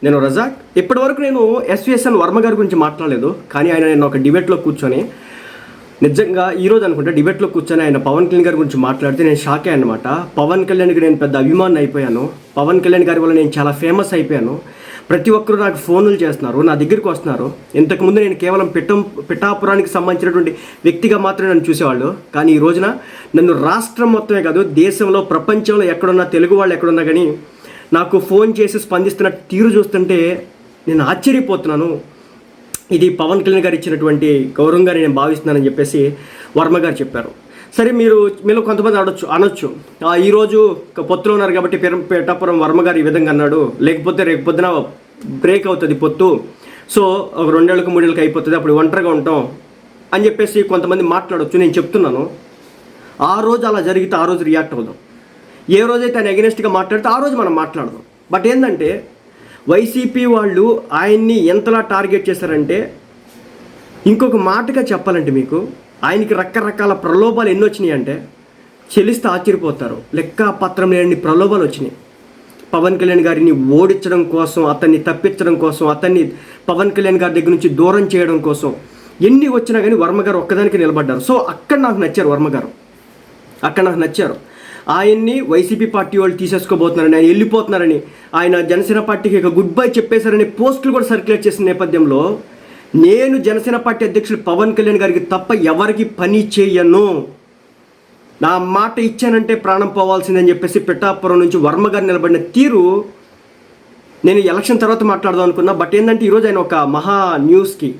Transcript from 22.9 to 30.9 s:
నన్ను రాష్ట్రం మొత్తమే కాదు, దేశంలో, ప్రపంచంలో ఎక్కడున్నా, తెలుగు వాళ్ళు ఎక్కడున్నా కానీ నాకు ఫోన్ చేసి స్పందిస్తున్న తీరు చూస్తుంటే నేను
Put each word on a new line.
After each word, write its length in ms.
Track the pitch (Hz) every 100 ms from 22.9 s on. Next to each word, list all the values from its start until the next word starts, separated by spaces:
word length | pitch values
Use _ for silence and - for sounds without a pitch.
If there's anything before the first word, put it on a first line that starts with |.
| 254 - - - -
నన్ను 280 | 175 151
రాష్ట్రం 480 | 143 196 233 - 240
మొత్తమే 320 | 226 214 208
కాదు, 200 | 165 160
దేశంలో, 580 | 196 147 185 196 208 196
ప్రపంచంలో 640 | 190 160 160 214 214 208
ఎక్కడున్నా, 400 | 185 170 190 185
తెలుగు 320 | 180 170 175 196
వాళ్ళు 200 | 190 170
ఎక్కడున్నా 280 | 170 165
కానీ 340 | 160 160 170 151 - - - - -
నాకు 260 | 165 175 190
ఫోన్ 340 | - 196 220 214
చేసి 200 | 202 208
స్పందిస్తున్న 500 | - 180 190 196 190
తీరు 380 | - - 185 226
చూస్తుంటే 800 | 208 202 190 180 180 165 180 - - - -
నేను 160 | -